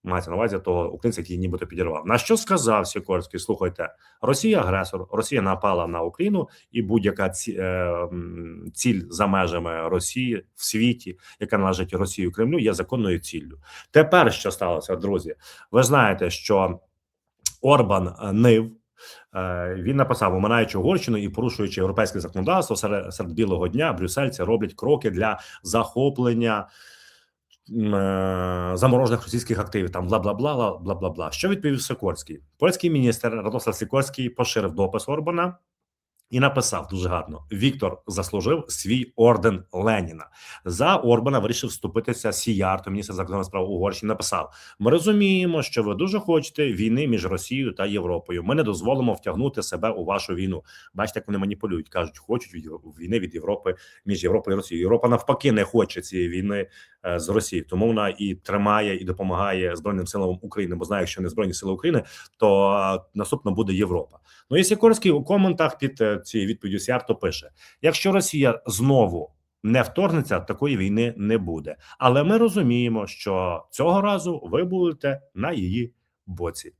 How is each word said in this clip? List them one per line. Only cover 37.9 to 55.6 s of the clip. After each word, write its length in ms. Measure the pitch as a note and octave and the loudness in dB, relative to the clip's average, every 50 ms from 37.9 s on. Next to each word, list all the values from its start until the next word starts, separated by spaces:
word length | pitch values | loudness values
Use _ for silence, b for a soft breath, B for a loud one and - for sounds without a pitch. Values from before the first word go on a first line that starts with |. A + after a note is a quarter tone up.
| - - _ | -4 -6 _
заслужив 580 | - G2 G2 F#2+ - - G2+ F2+ A2+ D#3 D#3+ - - | -6 -4 -4 -4 -2 -4 -2 0 0 0 0 -2 -8
свій 440 | - - - F#2+ A#2+ B2+ B2 - _ | -10 -8 -2 -2 -2 -2 -2 -6 _
орден 480 | - A2+ A#2+ A#2 G#2 E2+ A2+ G2 F2 F2+ _ | 6 6 6 6 6 4 2 2 2 -8 _
Леніна». 540 | - F2+ G2 A2 A2 G2+ F2+ E2 D#2+ D#2+ D2+ - B B B B B B B | -6 0 2 2 2 2 0 -4 -8 -14 -18 -20 B B B B B B B
За 320 | F#2 F2 F#2 C3+ E3+ G3 | -8 -2 2 2 4 4
Орбана 420 | D#3 - A#2 A#2 A2+ A#2 C#3 C#3 A#2+ | 4 6 4 4 4 4 2 0 2
вирішив 320 | G2 G2+ A#2 - - A2 | 0 0 -2 -4 -4 -6
вступитися 600 | - - - F#2 F2+ A2+ A2+ - - - - A2 | -8 -8 -8 -2 -2 -2 -2 -2 -6 -2 -2 -4
Сіярто, 580 | G2+ - - A#2+ G#2+ F#2+ G2+ F#2 F#2+ F#2 - G2+ | -2 -2 -2 -2 0 2 2 0 0 -2 -2 -6
міністр 220 | F#2+ G#2 G2+ G#2 | -6 -6 -6 -6
закордонних 340 | G2 F2+ F#2+ G2 A2+ G2 F#2 | -6 -6 -6 -4 -4 -4 -4
справ 240 | F#2 - G2 F#2 G2 | -4 -4 -4 -4 -2
Угорщини, 380 | G2 F2 F#2 G2+ F#2+ - - G#2 | -2 -2 -2 -2 -2 -4 -4 -4
написав: 420 | G#2+ - - - G#2 F2 D2+ - B B B B B B | -4 -2 -2 -4 -2 -4 -4 -6 B B B B B B
«Ми 120 | G2+ A#2 | 4 4
розуміємо, 720 | D3 E3+ D#3 G#3+ G#3+ G#3 G3+ G3 F#3+ F#3 F3+ F3 E3 D#3 | 4 4 4 2 4 4 4 4 4 2 2 0 0 -2
що 200 | C3 - - A#2 | -2 -2 -2 -2
ви 120 | G#2+ G#2 G2+ | 0 0 0
дуже 260 | F#2+ E3+ F#3+ G3+ G#3 | -2 -2 -2 -2 -2
хочете 520 | G3 F3+ E3 D#3 C#3+ - _ - D3 C3+ | 0 2 2 2 2 -2 _ -2 -2 0
війни 340 | G#2+ F#2 G#2+ A2+ A2+ C3 D3+ | 0 0 0 2 2 2 2
між 200 | C#3 A2+ G2 E2 | 0 0 0 0
Росією 460 | F#2 F#2+ F2 - - B2 C3+ C3+ A2+ | -2 -4 -4 -4 -6 -4 -4 -4 -4
та 140 | F#2+ - F#2+ | -2 -4 -4
Європою. 580 | G#2 G2+ G#2 F2 F2 F2 E2 - - F2+ F2 E2+ | -2 -2 -2 -2 -2 -4 -4 -4 -6 -6 -4 -2
Ми 100 | G2 C#3 | 0 0
не 80 | D#3+ | 2
дозволимо 500 | D3+ G#2+ G2 D#2 F2 A#2+ C#3 C3 B2+ A#2+ | 2 0 -2 -2 0 0 0 2 2 0
втягнути 500 | G2 - - G2+ E2 F#2+ B2+ C#3 - - | 0 -2 -4 -4 -2 -2 -2 -2 -2 -4
себе 280 | - - - E2+ G2+ A2 | -6 -6 -4 -2 -2 -2
у 140 | G#2 F#2+ E2+ | -2 -2 -2
вашу 300 | F2 G2 G2 - - F#2 | -2 -2 -2 -2 -4 -4
війну». 300 | F2 F#2+ F#2+ F#2 D2+ B B B B B B _ | -4 -4 -4 -6 -8 B B B B B B _
Бачите, 260 | F#2 G#2 G#2+ - F2+ | -4 -4 -4 -4 -8
як 60 | - | -6
вони 120 | - G2+ G2 | -6 -4 -2
маніпулюють, 500 | F#2+ G2+ G2+ - - G#2 F2+ E2 D#2 _ | -2 -4 -4 -4 -4 -4 -4 -6 -6 _
кажуть, 300 | - F#2 E2+ D#2 _ - | -4 -4 -4 -4 _ -18
хочуть 360 | _ - A2+ A#2+ - - - | _ -4 -4 -4 -4 -10 -16
від 100 | E2+ D2+ | -16 -14
Євро-, 340 | D#2 D#2 D#2 _ D#2 D2 D#2 | -14 -16 -16 _ -20 -18 -14
війни 180 | E2 F2+ G#2+ A2+ | -6 -2 -2 -2
від 160 | F2+ D#2+ D#2 | -2 -4 -8
Європи, 400 | E2 D#2+ F#2+ G#2 - - F#2 F2+ B B B B B B | -8 -4 -4 -4 -2 -2 -4 -6 B B B B B B
між 180 | G2+ G2+ F2 | -4 -4 0
Європою 320 | F2 F2+ F#2+ F2+ - G2+ F#2+ | 0 2 2 2 0 0 -2
і 20 | |
Росією. 280 | G2+ G2 - E2+ E2 F2+ | -2 -2 -4 -4 -2 2
Європа 240 | F#2+ A#2 A#2 - A#2+ | 2 2 4 4 2
навпаки 440 | A#2+ A2+ - - C3+ - - C#3 | 2 2 2 0 -2 2 2 2
не 120 | A2 G#2+ | 4 4